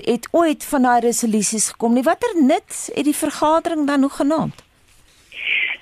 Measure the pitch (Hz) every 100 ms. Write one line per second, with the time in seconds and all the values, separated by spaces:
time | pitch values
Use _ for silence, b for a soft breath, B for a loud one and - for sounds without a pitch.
0 | - 233 - 330 330 - - 294 247 240
1 | 233 226 233 214 190 220 - - 233 240
2 | 269 392 480 359 262 349 - - - -
3 | 285 294 302 - 302 320 339 320 285 285
4 | 269 - 285 311 170 - - _ _ _
5 | _ _ _ - B B B B